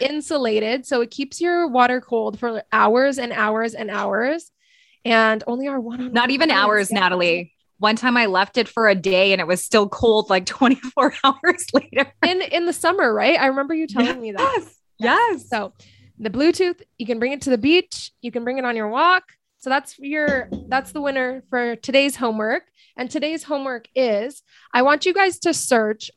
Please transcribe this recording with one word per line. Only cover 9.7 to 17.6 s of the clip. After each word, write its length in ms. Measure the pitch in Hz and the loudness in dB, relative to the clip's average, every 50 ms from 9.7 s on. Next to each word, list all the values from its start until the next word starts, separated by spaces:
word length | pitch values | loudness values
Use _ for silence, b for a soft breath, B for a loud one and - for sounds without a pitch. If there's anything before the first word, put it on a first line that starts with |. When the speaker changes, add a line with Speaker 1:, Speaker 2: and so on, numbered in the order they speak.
| - 214 202 202 | 2 2 2 2
Speaker 2:
cold, 420 | - - 247 226 214 220 214 - | -2 0 2 4 4 2 2 2
like, 160 | 190 190 185 | 0 0 0
<laughs> 100 | - - - | -4 -2 2
twenty-four 560 | 269 240 269 - - 254 - 285 254 269 - - | 4 4 4 2 -2 -4 0 0 0 0 0 0
hours 440 | - 269 - - - 349 359 - - - | 0 0 0 2 0 0 0 0 -4 0
later. 400 | - 262 - - - 254 269 - - _ 320 | 0 0 0 0 -2 -2 -2 -2 -2 _ 0
Speaker 1:
In, 160 | 349 370 370 | 0 0 -2
in 240 | 370 - - 339 339 | -2 -2 -2 0 0
the 60 | 349 | -2
summer, 420 | - - - 330 370 392 311 240 214 | -2 0 0 0 2 2 2 2 2
right? 240 | 208 - 262 330 - | 2 2 2 2 4
I 80 | 262 | 2
remember 260 | 269 262 269 277 277 | 0 0 0 -2 -2
you 140 | 330 320 320 | -4 -4 -4
telling 340 | 311 - 247 247 247 - 247 | -2 0 0 0 0 -2 -6
me 120 | 466 440 | -8 -8
that. 60 | 392 - | -4 -2
Speaker 2:
Yes. 380 | - 539 508 392 320 - _ _ _ _ _ - | 0 0 0 -2 -6 -8 _ _ _ _ _ -2
Yes. 500 | 220 240 302 427 480 453 359 254 - - | 0 2 2 2 2 0 -2 -4 -6 -6
Speaker 1:
So 260 | 240 214 202 - - b b b b b b b b - | -6 -6 -6 -8 -12 b b b b b b b b -10
the 120 | 214 214 | -8 -6
Bluetooth, 520 | 190 254 294 339 339 - 370 349 349 - - _ _ - | -2 2 2 2 4 2 0 -2 -2 -6 -12 _ _ -10
you 80 | 226 | -6
can 140 | 220 240 226 | -6 -2 -2
bring 100 | 240 262 | -2 -2
it 120 | 285 262 | -4 -4
to 80 | - 277 | 0 0
the 80 | 254 | 0
beach. 520 | 214 | 2